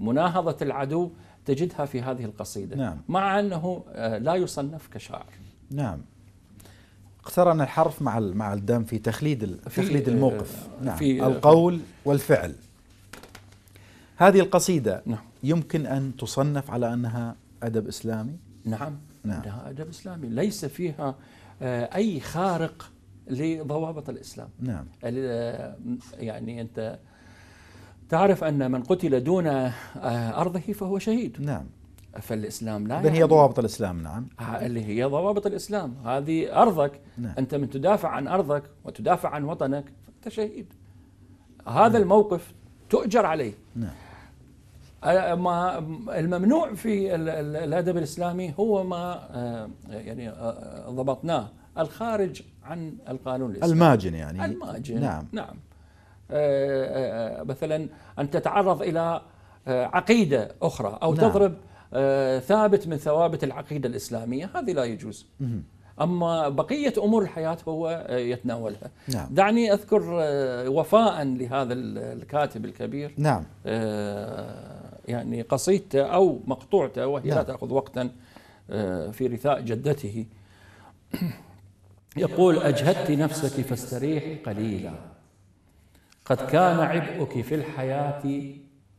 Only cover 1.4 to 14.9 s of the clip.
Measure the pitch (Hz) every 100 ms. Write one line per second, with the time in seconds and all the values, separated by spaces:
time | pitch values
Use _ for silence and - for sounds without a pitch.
1.4 | - 139 175 - 143 127 127 127 117 104
2.4 | 101 - 95 135 123 78 - 180 196 196
3.4 | 202 175 175 180 - - 113 110 127 180
4.4 | 175 - 143 156 - - - - - -
5.4 | - - - 139 131 78 - - - -
6.4 | - - - - - - - - - -
7.4 | 175 160 139 - 160 147 139 110 104 92
8.4 | 107 101 101 120 113 110 107 107 147 139
9.4 | 104 92 - - 185 143 127 120 131 110
10.4 | 101 - - - 131 - 147 131 135 127
11.4 | 147 165 170 175 - - 139 143 - 135
12.4 | 87 73 - - _ - - - - -
13.4 | - - - - - - - - 180 190
14.4 | 185 180 170 175 110